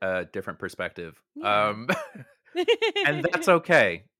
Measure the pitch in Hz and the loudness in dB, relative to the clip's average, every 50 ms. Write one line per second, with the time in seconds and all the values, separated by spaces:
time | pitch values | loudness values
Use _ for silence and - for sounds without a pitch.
0 | - 95 92 92 87 80 - 101 95 - 85 - - 92 - - 90 87 - - | -4 -2 -2 -2 -4 -4 -8 -10 -8 -8 -10 -10 -10 -12 -8 -8 -8 -8 -8 -10
1 | 87 82 80 _ _ _ _ 294 320 101 104 104 104 107 104 107 117 135 - 659 | -14 -14 -14 _ _ _ _ -6 -2 0 2 2 2 2 0 -4 -2 -2 -2 -2
2 | 605 539 - 202 127 - _ _ _ _ _ 339 359 - 466 - 440 427 - 403 | -2 -10 -14 -20 -20 -20 _ _ _ _ _ -4 0 0 0 0 0 -2 -2 0
3 | 392 147 151 147 - 175 - 175 - 196 180 165 165 - 170 147 113 95 85 87 | 0 0 0 0 -2 -2 -2 0 2 4 4 4 4 4 4 6 6 4 2 -2
4 | - _ _ _ | -8 _ _ _